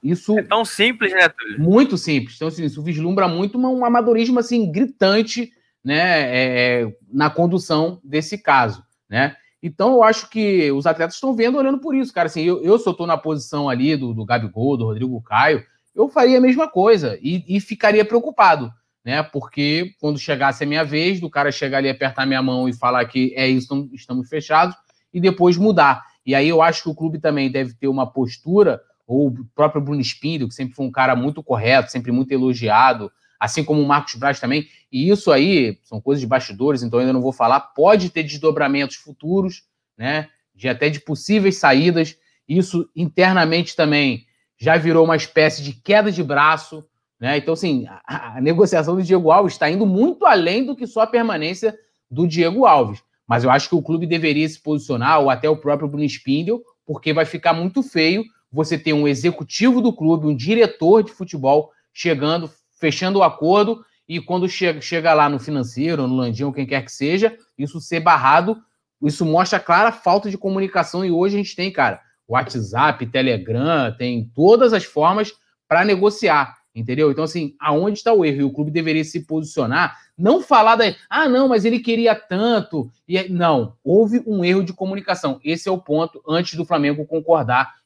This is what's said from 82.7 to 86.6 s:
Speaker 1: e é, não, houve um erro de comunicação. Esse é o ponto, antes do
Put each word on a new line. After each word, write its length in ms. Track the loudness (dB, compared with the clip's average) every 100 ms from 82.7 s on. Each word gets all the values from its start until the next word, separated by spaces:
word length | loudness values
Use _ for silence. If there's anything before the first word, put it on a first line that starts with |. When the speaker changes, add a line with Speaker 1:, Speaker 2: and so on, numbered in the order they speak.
| -6 -8 -12 -6
Speaker 1:
e 100 | -4
é, 100 | -4
não, 480 | 0 2 2 -2 -6
houve 380 | 0 2 4 0 -2
um 180 | -2
erro 180 | 0 0
de 100 | -2
comunicação. 680 | -6 -8 -6 -6 -4 -4 -6
Esse 240 | -6 -4 -4
é 40 |
o 60 | -6
ponto, 440 | -2 -2 -2 -6 -4
antes 280 | -2 -2
do 100 | -6